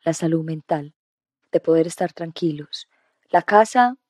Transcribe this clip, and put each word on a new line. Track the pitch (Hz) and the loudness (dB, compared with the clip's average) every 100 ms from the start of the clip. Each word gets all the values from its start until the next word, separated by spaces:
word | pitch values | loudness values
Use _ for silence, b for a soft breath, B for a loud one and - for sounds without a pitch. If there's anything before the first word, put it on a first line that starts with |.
la | 170 | -6
salud | 160 165 165 | -2 -2 -2
mental, | 160 156 - 160 147 - _ _ _ _ _ | -2 -8 -6 -6 -6 -16 _ _ _ _ _
de | 170 | -2
poder | - 165 165 | 2 2 2
estar | - 180 | -2 -8
tranquilos. | - 170 - 175 147 147 - - _ _ _ _ | -8 -14 -6 -4 -4 -10 -18 -18 _ _ _ _
La | - | 0
casa | - 208 220 254 247 262 _ | 4 4 4 4 2 0 _